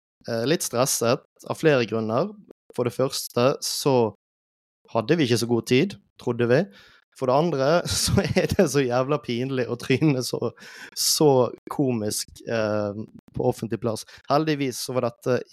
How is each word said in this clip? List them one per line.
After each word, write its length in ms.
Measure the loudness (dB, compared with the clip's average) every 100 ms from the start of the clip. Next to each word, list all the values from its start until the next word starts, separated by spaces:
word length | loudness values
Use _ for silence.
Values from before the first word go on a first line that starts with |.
| _ _ -8
eh, 160 | -4 0
litt 200 | -2 -2
stresset 580 | 0 0 0 0 0 _ _ -10
av 100 | 0
flere 300 | 4 4 2
grunner. 460 | -2 0 0 -2 -6 -20 -20 _ -4
For 80 |
det 100 | -2 0
første 560 | -2 -4 -6 0 2 0
så 480 | -4 -2 2 4 2 -2 _ _ _ _ _ _ _
hadde 240 | -4 0 2
vi 80 |
ikke 160 | 2 2
så 80 | 0
god 240 | 0 2
tid, 240 | 2 2 -4 _ _
trodde 300 | -6 -2 2
vi. 80 | 2 0 -8 -20 _ _ -6
For 160 | 0
det 40 | 2
andre 340 | 2 0 2 0 0
<laughs> 160 | -2
så 160 | 0 0 0
er 260 | 0 0
det 160 | 2 2
så 100 | 2
jævla 380 | 2 0 0 -2
pinlig 460 | -4 -4 -2 -2 -4
å 80 | -4
tryne 400 | -2 2 2 2
så, 280 | -2 -4 -4 -6 -18 -20 -14 -6
så 300 | -2 4 6 6 4 -2 -10
komisk, 560 | -4 -2 0 -2 -6 -8 -12
eh, 480 | -6 -2 -2 -2 -4 -6 -12 -16 -12
på 160 | -4 -2
offentlig 320 | -2 -4 -4
plass. 240 | -4 -6 -10 -12 -2
Heldigvis 560 | 0 0 -2 -2 -6
så 140 | -6 -4
var 100 | -4
dette 320 | -4 -2 -2 -2